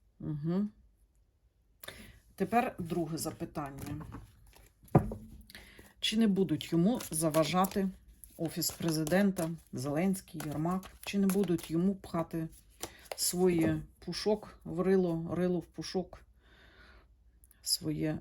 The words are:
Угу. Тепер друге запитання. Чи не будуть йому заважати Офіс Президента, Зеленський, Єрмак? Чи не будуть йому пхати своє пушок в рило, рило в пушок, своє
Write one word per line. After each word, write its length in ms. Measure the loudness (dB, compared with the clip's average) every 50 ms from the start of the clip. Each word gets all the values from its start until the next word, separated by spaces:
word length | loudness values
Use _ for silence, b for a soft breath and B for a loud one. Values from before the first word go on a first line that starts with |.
| _ _ _ -10
Угу. 460 | -8 -6 -6 -4 -2 -2 0 0 -2 -2 -6 -12 -20 _ _ _ _ _ _ _ _ _ _ _ _ _ _ _ _ _ _ -18 -18 B B B B B B B B B -6
Тепер 400 | -4 -2 2 4 2 2 2 -4 -6
друге 400 | -6 -4 -2 -2 -2 -2 -4 -4
запитання. 880 | -4 -6 -6 -8 -10 -8 -8 -8 -8 -8 -10 -10 -8 -8 -8 -8 -10 -12 -14 -16 -16 -18 -20 -20 -20 -20 -20 -20 -20 -20 _ _ -4 4 4 4 4 4 -8 -10 -14 -18 -18 -20 -20 -20 B B B B B B B B B B
Чи 160 | -4 0 2
не 100 | 4 4
будуть 460 | 4 6 4 4 2 2 -2 -2 0
йому 280 | 2 4 4 4 4 2 -2 -6
заважати 800 | -4 0 0 2 4 4 2 4 4 2 2 2 2 0 -2 -2 -4 -8 -20 -20 -20 -20 -20 -18 -10
Офіс 340 | -6 -6 -4 -4 -2 -4 -4
Президента, 800 | -4 -2 -2 0 0 0 2 2 4 4 4 4 2 0 -2 -4 -4 -8 -12 -10
Зеленський, 680 | -8 -6 -4 -2 0 0 2 0 0 -2 -4 -12 -10 -8 -8
Єрмак? 380 | -6 -4 -2 -2 0 -2 -2 -6 -10 -16 -14
Чи 180 | -8 -2 0 2
не 80 | 2
будуть 440 | 4 2 2 2 2 0 -2 -2 -2
йому 240 | 0 2 2 2 0
пхати 540 | -2 -8 -6 -4 -4 -4 -4 -6 -6 -6 -8 -10 -16 -20 B B B B B B B B B B
своє 640 | -4 -2 -2 2 4 4 6 6 6 4 4 2 0 -4 -10 -16 -14 -10
пушок 540 | -8 -6 -2 0 0 0 0 -2 -14 -18 -16 -12
в 160 | -8 -4 0
рило, 540 | 4 4 6 6 6 4 0 -2 -2 -4 -2
рило 240 | 0 0 0 0 0
в 80 | -4
пушок, 560 | -6 -10 -10 -8 -4 -4 -4 -4 -6 -12 -20 -20 _ _ b b b b b b b b b b b b b b b _ _ _ -20 _ _ -20 _ -20 _
своє 560 | -6 -4 -4 -2 -2 -4 -2 -2 -2 -2 -2 -4